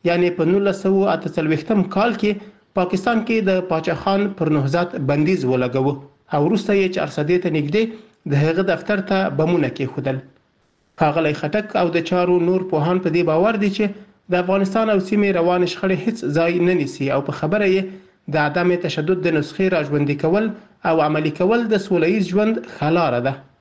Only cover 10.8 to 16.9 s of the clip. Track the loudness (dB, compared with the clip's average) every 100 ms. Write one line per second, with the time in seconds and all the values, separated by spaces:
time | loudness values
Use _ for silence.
10.8 | _ 0 2 2 0 -2 -2 -4 -2 0
11.8 | 0 0 0 0 2 2 2 0 0 0
12.8 | 0 0 0 0 2 2 2 2 -2 0
13.8 | -4 -4 -18 _ -2 -2 2 0 0 0
14.8 | 2 0 0 0 2 2 2 2 0 -2
15.8 | -2 0 -2 -4 -2 0 2 2 2 2
16.8 | -2